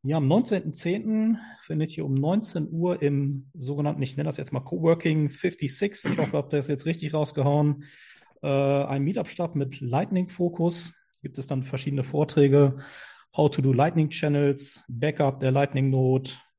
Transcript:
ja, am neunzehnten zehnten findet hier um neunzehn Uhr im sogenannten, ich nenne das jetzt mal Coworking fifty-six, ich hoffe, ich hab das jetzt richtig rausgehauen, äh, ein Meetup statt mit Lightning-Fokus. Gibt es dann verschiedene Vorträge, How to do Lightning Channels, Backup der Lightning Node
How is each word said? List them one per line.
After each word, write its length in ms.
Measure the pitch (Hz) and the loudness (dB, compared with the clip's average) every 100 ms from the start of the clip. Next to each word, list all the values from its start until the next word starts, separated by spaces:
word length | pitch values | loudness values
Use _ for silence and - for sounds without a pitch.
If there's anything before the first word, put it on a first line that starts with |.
ja, 120 | 131 160 | 0 0
am 100 | 135 | 4
neunzehnten 440 | 185 247 196 160 | 4 4 -2 -2
zehnten 680 | - 170 196 220 220 220 214 - - | -6 -4 -2 -2 0 0 0 -4 -20
findet 260 | - 156 160 | -6 -4 -4
hier 160 | 160 156 | -4 -2
um 80 | |
neunzehn 560 | 135 147 202 220 170 151 | 0 2 0 0 -4 -4
Uhr 320 | 165 180 175 | -2 0 2
im 480 | 143 139 139 139 135 165 | 0 2 0 -4 -8 -12
sogenannten, 480 | 127 143 147 151 | -8 -2 -2 -2
ich 120 | 135 139 | -4 -2
nenne 120 | 151 | -4
das 100 | 147 | -4
jetzt 160 | 135 | -6
mal 60 | 127 | -6
Coworking 680 | 131 175 165 170 165 156 147 | -6 0 2 2 2 2 0
fifty-six, 760 | - 175 - 139 - 202 202 - | 0 -4 -4 -6 -4 -4 -4 -4
ich 140 | 180 | -2
hoffe, 100 | 147 | 0
ich 40 | |
hab 180 | 151 139 | -2 -2
das 160 | 147 139 | -4 -2
jetzt 180 | 139 160 | -4 -4
richtig 300 | 165 156 156 | -4 -4 -2
rausgehauen, 720 | 147 - 139 147 147 143 - - - - _ _ | -2 0 2 4 2 0 -8 -20 -20 -20 _ _
äh, 40 | 143 | -2
ein 560 | 139 139 139 143 135 | 0 2 2 0 0
Meetup 240 | 139 226 170 | 0 -2 -6
statt 280 | - 170 151 | -6 -4 -2
mit 260 | 135 - | -4 -6
Lightning-Fokus. 1120 | 127 131 185 185 180 - 175 170 170 170 - - _ _ | -4 -2 0 -2 -2 -2 -4 0 0 0 -8 -12 _ _
Gibt 160 | 139 - | -14 -10
es 80 | 131 | -6
dann 160 | 135 | -4
verschiedene 400 | 131 131 - 139 | -4 -6 -4 -4
Vorträge, 720 | 131 147 151 - 143 139 139 135 - - - - _ - | -2 0 0 4 6 8 6 4 -12 -20 -20 -20 _ 2
How 140 | 151 | 2
to 140 | 143 | 4
do 100 | 135 | 2
Lightning 380 | 123 151 170 151 | 4 4 2 0
Channels, 720 | - 151 143 143 139 - - - | 0 0 2 2 0 -6 -10 -12
Backup 520 | 117 147 151 143 135 | -4 -2 2 0 2
der 100 | 131 | 2
Lightning 400 | 135 143 135 135 | 2 2 2 2
Node 400 | 131 131 131 131 - _ | 2 4 2 -2 -16 _